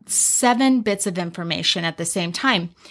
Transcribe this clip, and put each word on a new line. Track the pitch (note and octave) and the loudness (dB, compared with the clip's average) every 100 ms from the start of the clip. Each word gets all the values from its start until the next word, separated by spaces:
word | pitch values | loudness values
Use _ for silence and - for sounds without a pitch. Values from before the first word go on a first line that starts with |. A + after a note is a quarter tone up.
| - | -4
seven | - - - B3 A#3+ C4+ B3+ | 0 2 2 4 4 4 4
bits | G#3+ G3+ G3+ | 2 -2 -2
of | F3+ | -4
information | E3+ E3+ E3+ D#3 E3+ F3+ | -6 -6 -6 -2 -2 0
at | E3 D#3+ | -2 -4
the | |
same | E3+ F#3+ E3+ | -4 -2 -4
time. | E3+ C4+ G#3 F3 - - | -2 0 0 -2 -10 -20